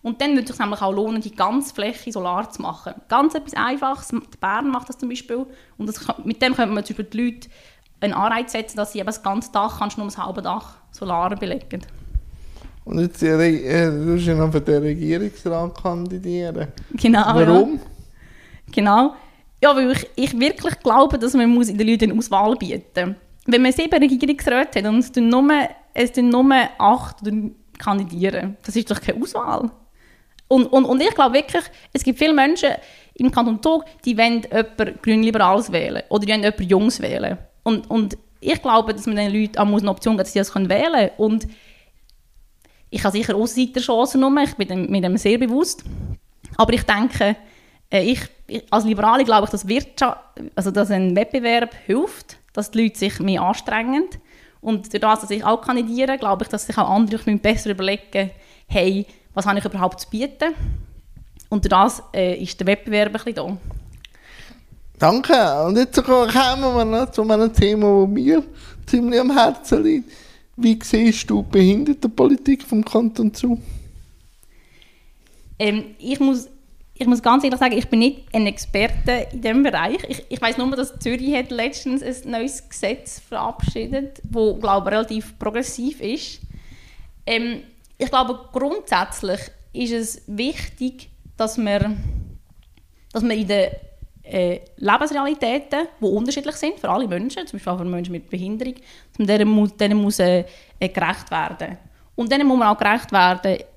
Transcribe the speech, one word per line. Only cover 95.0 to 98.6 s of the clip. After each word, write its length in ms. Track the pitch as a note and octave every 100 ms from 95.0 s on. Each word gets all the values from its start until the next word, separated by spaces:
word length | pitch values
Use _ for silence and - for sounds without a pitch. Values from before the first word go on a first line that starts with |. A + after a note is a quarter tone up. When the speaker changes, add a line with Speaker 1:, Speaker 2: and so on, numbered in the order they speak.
| D4 C#4+ C#4 D4 A#3 B3+ - C#4+ E4 _
Speaker 1:
die 60 | G3+
unterschiedlich 500 | G3+ A#3+ C#4 C#4+ D4+
sind 240 | D4+ G4+
für 100 | -
alle 180 | F#3 A#3+
Menschen, 380 | F3 A#3 F#4 D#4+
zum 120 | G3
Beispiel 160 | F#3
auch 40 | F3+
für 60 | F3+
Menschen 280 | F3 E3+
mit 160 | E3+ -
Behinderung, 460 | F#3 F3+ G#3+